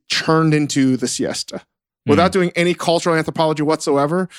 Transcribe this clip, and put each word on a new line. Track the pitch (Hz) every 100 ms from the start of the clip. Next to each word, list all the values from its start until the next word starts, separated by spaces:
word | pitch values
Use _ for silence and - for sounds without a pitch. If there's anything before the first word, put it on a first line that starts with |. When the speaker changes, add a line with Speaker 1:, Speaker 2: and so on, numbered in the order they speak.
| _
Speaker 1:
turned | - - 160 160
into | 151 143 143 131 127
the | 120
siesta. | - 113 - - - - _ _ _ -
Without | 147 180
Speaker 2:
Mm. |
Speaker 1:
doing | 190 175 170
any | 175
cultural | 170 - 170 180 160
anthropology | 160 151 160 151
whatsoever, | 147 156 - 139 143 175 180